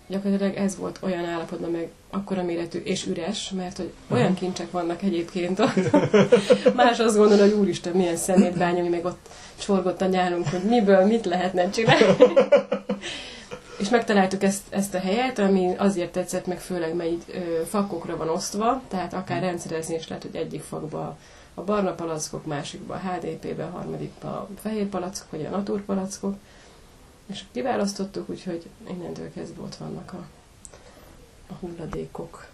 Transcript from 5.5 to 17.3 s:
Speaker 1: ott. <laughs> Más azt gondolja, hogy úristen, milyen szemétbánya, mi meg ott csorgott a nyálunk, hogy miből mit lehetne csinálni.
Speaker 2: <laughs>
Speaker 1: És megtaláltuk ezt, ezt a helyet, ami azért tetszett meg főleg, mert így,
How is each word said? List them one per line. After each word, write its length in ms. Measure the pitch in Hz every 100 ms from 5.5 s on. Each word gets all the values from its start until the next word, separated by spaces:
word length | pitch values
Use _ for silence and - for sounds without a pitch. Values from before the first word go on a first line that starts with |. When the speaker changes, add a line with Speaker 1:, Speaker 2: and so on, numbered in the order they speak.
| 185
Speaker 1:
ott. 320 | 220 - 180 196 - 208 -
<laughs> 420 | 226 - 254 262
Más 240 | 247 247 240
azt 180 | 226 208
gondolja, 260 | 214 202
hogy 80 | 202
úristen, 400 | 214 190 160 180 180
milyen 200 | 180 165
szemétbánya, 680 | - 185 180 175 175 175
mi 60 | 175
meg 160 | 170
ott 240 | 175 180 - - - -
csorgott 420 | - 196 180 175
a 60 | 190
nyálunk, 420 | 185 180 175 175
hogy 140 | 180
miből 420 | 190 240 196 196
mit 200 | 190 226
lehetne 460 | 190 175 180 185 180
csinálni. 440 | 214 226 302 202 -
Speaker 2:
<laughs> 80 | 254 - - 277 - 269 - 208 - - - - - - - -
Speaker 1:
És 100 | 196
megtaláltuk 540 | 233 - 202 190 190
ezt, 200 | 196 196 -
ezt 260 | 196 196
a 40 | 180
helyet, 400 | 185 214 262 254
ami 360 | 196 196 180 180
azért 340 | 196 196 175
tetszett 340 | 185 175 185 180
meg 140 | 180
főleg, 340 | - 180 165
mert 160 | 170 170
így, 120 | 170 -